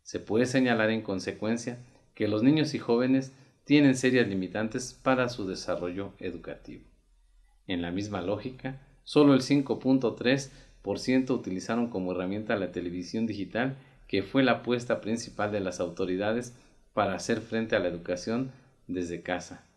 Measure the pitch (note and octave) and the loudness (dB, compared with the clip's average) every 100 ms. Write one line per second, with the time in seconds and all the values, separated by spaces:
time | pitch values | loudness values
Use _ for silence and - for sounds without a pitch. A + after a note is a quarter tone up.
0 | - E2+ F2 G#2+ C3 C3 B2+ A2+ G#2+ A2+ | -8 -10 0 2 4 4 4 4 4 2
1 | G#2+ F#2+ F#2+ F#2+ G#2+ A#2 - B2 - _ | -2 -4 -4 -4 -2 -2 -4 -10 -16 _
2 | _ - G#2 G#2+ B2+ D#3 D3 A#2+ - A#2+ | _ -4 0 4 6 6 2 -2 0 2
3 | B2+ C3+ C3 - - _ - C#3+ C#3+ B2+ | 4 2 0 -14 -20 _ 4 6 6 6
4 | B2+ B2 G#2 G2 F#2 G#2 A2 B2+ - - | 4 4 4 0 -2 -4 -4 -4 -8 -4
5 | C3+ B2+ B2 A#2+ F#2+ F2+ - E2+ F2 F2+ | 0 2 0 -2 -6 -6 -4 -4 -4 -6
6 | G2 - F#2 E2+ - - - - - _ | -10 -8 -10 -10 -12 -14 -16 -18 -20 _
7 | _ _ _ _ _ _ - F2+ F2 F#2 | _ _ _ _ _ _ -6 -4 -4 -4
8 | G#2 G2 F2+ G#2 C3 - C3 C3+ - - | -4 -4 -4 -4 -6 -10 -12 -12 -18 -20
9 | - D3 C#3+ C3+ C3 C#3 C3+ A2 B2+ C3 | 0 6 8 6 6 2 2 0 2 4
10 | A#2 - A#2 C#3 - - - - G2 G2 | 2 0 0 0 -2 -16 -20 -10 -6 -2
11 | - C3 C3 B2 G2 F#2 - A#2 A#2 G2 | 2 2 2 -2 -2 -6 -4 -2 -2 -2
12 | F#2 F2+ F#2 G#2 A2+ A2 F2+ F2+ F2 F2 | -4 -2 -4 -4 -2 -2 -2 -4 -6 -6
13 | F2+ A2+ A2+ G2+ F#2 G#2+ C3 C3+ - - | -6 -4 -4 -4 -6 -2 -2 -4 -16 -20
14 | - G2 F#2+ C3+ C3 A#2 - A#2+ A#2+ A2 | -4 -2 0 2 4 2 0 -2 0 -2
15 | G2+ A#2 - - G#2 G#2 F#2+ - F2 E2+ | -2 -4 -6 -4 -2 0 -2 -4 -6 -4
16 | F#2+ F#2 G#2 A#2 A#2+ - _ _ _ - | -2 0 0 -2 -6 -16 _ _ _ -2
17 | G2+ F#2 - A2+ - A2+ A2 A2 F2+ F2 | -2 -2 -2 -4 -2 -4 0 0 0 -4
18 | E2+ F2+ - A#2 C3+ - _ _ - F2+ | -6 -6 -4 -4 -4 -10 _ _ -8 -6
19 | E2+ E2+ - F2+ - - _ | -4 -6 -6 -6 -8 -18 _